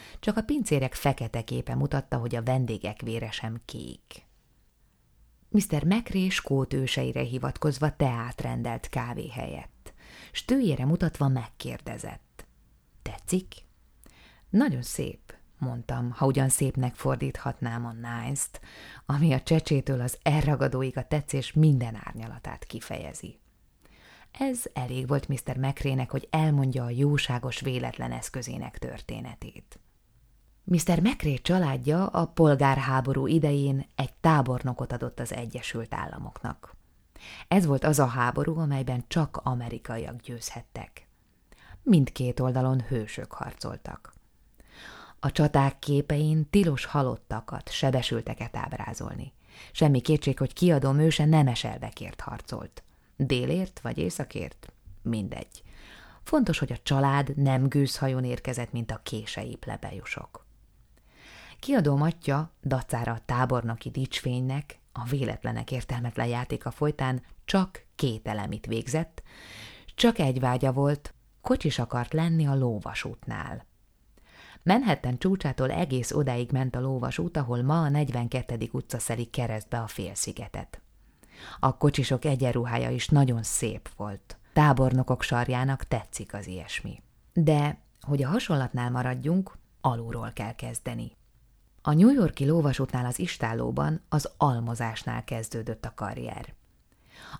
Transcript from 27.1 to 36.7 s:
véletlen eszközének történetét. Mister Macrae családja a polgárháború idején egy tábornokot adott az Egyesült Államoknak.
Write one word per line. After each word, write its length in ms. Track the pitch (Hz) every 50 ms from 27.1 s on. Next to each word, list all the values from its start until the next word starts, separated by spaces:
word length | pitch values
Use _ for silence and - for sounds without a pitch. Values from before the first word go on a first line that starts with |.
| 147 139 - - 123 120 123 127 120 -
véletlen 520 | - 135 127 123 123 123 120 - 127 123 120
eszközének 680 | 123 - - - 131 120 123 127 - - 123 - -
történetét. 1000 | - 123 - - - - 113 110 - 123 - - - - - - - _ - - _ _ _ _ _ _ _ _ _ _ _ _ _ _ _ _ _
Mister 360 | 185 180 160 - - 175 156
Macrae 360 | 170 233 285 - - 151 135
családja 680 | 127 - - 180 185 175 143 135 127 123 143 151 175 196
a 200 | - - 170 165
polgárháború 1000 | 160 - - 165 151 143 131 143 135 135 135 127 131 131 131 123 135 135 135 135
idején 600 | - 156 165 147 147 143 143 139 139 135 135 143 - _
egy 200 | - 139 123 -
tábornokot 760 | _ - 165 160 147 131 127 123 123 - 127 120 - 127 - 123
adott 280 | 120 123 120 - -
az 120 | 123 117 -
Egyesült 600 | 123 120 113 - 98 - - - 117 117 - -
Államoknak. 840 | - - - - - 135 - - - - - - - - -